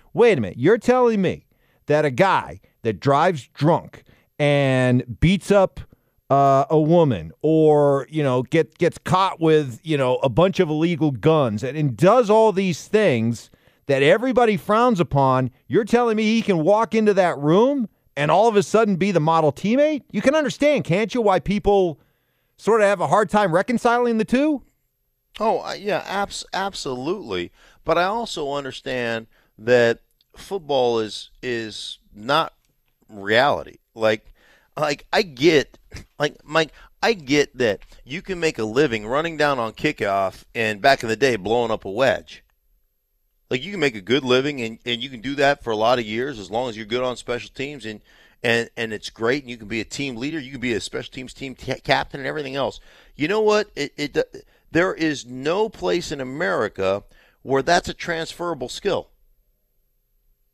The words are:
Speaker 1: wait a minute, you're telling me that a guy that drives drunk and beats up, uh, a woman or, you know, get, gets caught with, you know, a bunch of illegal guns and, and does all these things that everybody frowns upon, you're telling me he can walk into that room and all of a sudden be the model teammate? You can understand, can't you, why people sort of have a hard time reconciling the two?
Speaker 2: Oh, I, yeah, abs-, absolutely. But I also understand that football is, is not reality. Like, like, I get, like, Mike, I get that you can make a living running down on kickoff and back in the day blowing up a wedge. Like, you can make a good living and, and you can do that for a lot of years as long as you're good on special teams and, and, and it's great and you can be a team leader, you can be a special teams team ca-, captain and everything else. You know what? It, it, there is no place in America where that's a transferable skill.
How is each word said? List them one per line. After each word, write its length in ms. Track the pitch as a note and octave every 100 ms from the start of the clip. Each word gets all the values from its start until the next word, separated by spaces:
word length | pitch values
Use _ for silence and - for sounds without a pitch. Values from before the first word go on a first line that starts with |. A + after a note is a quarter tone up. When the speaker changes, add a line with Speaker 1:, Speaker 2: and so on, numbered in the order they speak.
| _
Speaker 1:
wait 260 | D3+ A#3 E3
a 20 |
minute, 180 | F#2+ -
you're 200 | C#3 A3+
telling 440 | - B3+ A#3+ A3
me 240 | F3 D#2 - _ _ _ -
that 180 | D3
a 60 | D3+
guy 500 | B2 F#3+ D3+ C2+ E2+ _ _
that 180 | A2+ G2
drives 460 | C3+ C#3 F3 D#3+ -
drunk 500 | - D3 D3 - - _ _ _ -
and 800 | D3 C#3+ C3+ C3 B2+ B2 B2 A2
beats 300 | D#3+ F#3+ -
up, 300 | G3+ F#3 - - _ _ _ -
uh, 340 | C#3 C#3 C3+ C#3
a 100 | D#3
woman 500 | D3+ F3 D#3 G2 E2 -
or, 640 | D3 D#3+ D#3 D3 C#3+ C#3 B2
you 120 | D#3
know, 200 | C#3+ B2+
get, 360 | B2 E3 D#3 -
gets 180 | E3+ -
caught 420 | - F#3 F#3+ -
with, 400 | D#3+ D#3 C#3 A2
you 160 | D#3+ D3
know, 180 | B2+ B2
a 140 | C3+
bunch 300 | A2 F#3+ F#3+
of 100 | E3+
illegal 400 | D3+ E3+ E3 D#3
guns 520 | B2+ C#3+ D#3+ B2+ G#2
and, 140 | C3 D3+
and 200 | D3 G#2+
does 340 | F3 B3 G#3
all 220 | A3 A3
these 360 | F#3 G3 D#3+ -
things 640 | G#3+ G3+ A#2+ A2+ A#2 - _ _ _ -
that 160 | C3+
everybody 540 | C#3+ G#3 C4 A#3+ A#3 F#3+
frowns 420 | - G#3+ B3 F#3+
upon, 520 | E3 C#3 C3+ C3 B2+ - -
you're 160 | D#3
telling 320 | A3+ A#3 A#3+ A3
me 60 |
he 180 | G#3+ A3+
can 240 | G#3+ F3
walk 300 | D#3 G#3 A3+
into 180 | A3 G#3+
that 260 | G3 F3+ C3+
room 500 | D3 F3+ B3 C#4+ G#3+ _ _ -
and 140 | D3
all 180 | E3 A#3
of 80 | G3+
a 60 |
sudden 340 | - G#3 A3 F3+
be 140 | G3
the 100 | E3+
model 320 | D3+ E3 D#3
teammate? 500 | - G3 B3+ D4+ D4+ -
You 120 | G3+
can 120 | B3
understand, 500 | D#4 C#4 - D4 C#4
can't 300 | D3+ F3+ A3
you, 60 | B3
why 180 | G#3 F#3
people 640 | - G3+ G3+ G3+ F3+ D3 _ _ _ _ _ _
sort 220 | - A3+
of 60 | G3+
have 140 | G3
a 60 | D3+
hard 240 | F#3+ A3
time 240 | G#3 G3+
reconciling 640 | E3 G3+ A#3 A#3+ A#3+ A#3+ A3+
the 60 |
two? 380 | A3 B3 D4+ C#4 - _ _ _ _ _ _ -
Speaker 2:
Oh, 180 | A3 E3+
I, 160 | A2
yeah, 280 | D3 G3+ E3 -
abs-, 400 | G3 G3+ - -
absolutely. 1000 | E3+ G3 - D3 B2 C3+ G3+ A#2 F#2 F2 _ _ _
But 140 | - E3
I 60 |
also 480 | F#3 A3+ A3+ - C#3
understand 720 | C#3+ C3+ A#2+ C3+ B2+ A#2+ A2+ A2 _ _ _
that 420 | A2 B2 A#2 A2+ _ _ _ -
football 600 | - G3 D3 C#3 B2 A#2
is, 320 | G#2+ - - _
is 560 | B2+ A#2 A2 G2+ - - _
not 400 | G#2 A2+ D3+ D#3 _ _ _ _ _ _
reality. 680 | G#2 G2 A2 C#3+ F2+ - - _
Like, 320 | - A2 A2 _ _ _ _ _ -
like, 300 | D3+ D3 -
I 80 | G3
get, 580 | G3 B2 D#3+ D3+ A#2 - _ - - -
like, 180 | D3+ -
Mike, 280 | - D#3 D#3 - - _
I 100 | G3+
get 460 | G#3+ C3 D3 C#3 B2+
that 220 | A#2 F#2+ - -
you 180 | - D#3
can 180 | F#3+ F3+
make 180 | D#3+ -
a 60 |
living 420 | A2 A#2 D3+ A2+ G#2+
running 300 | C3+ E3 D#3
down 220 | D3 C3+
on 140 | A2+
kickoff 720 | G#2+ D3 D3 G#2 G2 F#2+ - -
and 260 | A#2+ A2 G#2
back 220 | C3+ C3+
in 80 | A#2
the 60 | A2
day 200 | C3+ A2+
blowing 340 | F#2+ A#2+ A#2
up 140 | G#2+
a 60 | G2
wedge. 520 | G2+ C3 F2+ - - _ _ _ _ _ _ _ _ _ _ -
Like, 120 | B2+
you 80 | D#3
can 100 | G3+
make 140 | C#3+
a 60 | A2
good 240 | F#2 C3+
living 380 | C3 B2+ C#3 C#3
and, 160 | A2+ A2+ B2
and 160 | A#2+
you 80 | C3+
can 100 | B2
do 140 | B2
that 280 | C#3 C#3 C#3+
for 80 | A#2+
a 60 | G#2+
lot 220 | A2 B2
of 80 | G#2+
years 320 | A2+ C3+ A#2
as 120 | F#2
long 200 | A2+ B2+
as 60 | G#2+
you're 100 | G#2+
good 160 | B2
on 160 | B2+ A#2+
special 320 | - A#2+ -
teams 320 | - C#3 D3
and, 160 | A2 G#2+ _ _ _ _
and, 280 | B2 A#2 A#2
and 200 | - A2+
it's 160 | G#2 -
great 320 | - A2+ D3
and 80 | B2+
you 80 | A#2+
can 100 | G#2
be 140 | A2+
a 20 |
team 320 | G2+ - C#3+ A2+
leader, 220 | C#3 D#3+
you 140 | B2+
can 80 | C3+
be 120 | B2
a 80 | G#2
special 320 | - C3 A#2+
teams 220 | - B2+
team 200 | - C3+
ca-, 260 | B2 - C3
captain 360 | - C3+ D3 D3
and 60 | C3+
everything 300 | D3+ C3+ C#3
else. 240 | A#2 - - _ _
You 140 | - D3+
know 140 | G#3+
what? 260 | G#3+ G#3+ G3+ -
It, 160 | C#3+ -
it, 480 | D3 D#3 - C3 - _ _
there 240 | D#3 F#3
is 320 | - D#3+ C3 A#2
no 420 | B2+ C#3+ F#3 A3
place 420 | - F3+ F3 D3
in 80 | C#3+
America 880 | B2+ C#3 F#3+ E3+ G#2 - F#2+ G2+ - _ _ _
where 180 | - C3+
that's 300 | C3+ F3 E3+
a 40 |
transferable 760 | D#3+ - E3 D#3+ - F3 D3 B2
skill. 400 | - G3 B2+ - _ _ _ _ _ _ _ _ _ _ _ _ _ _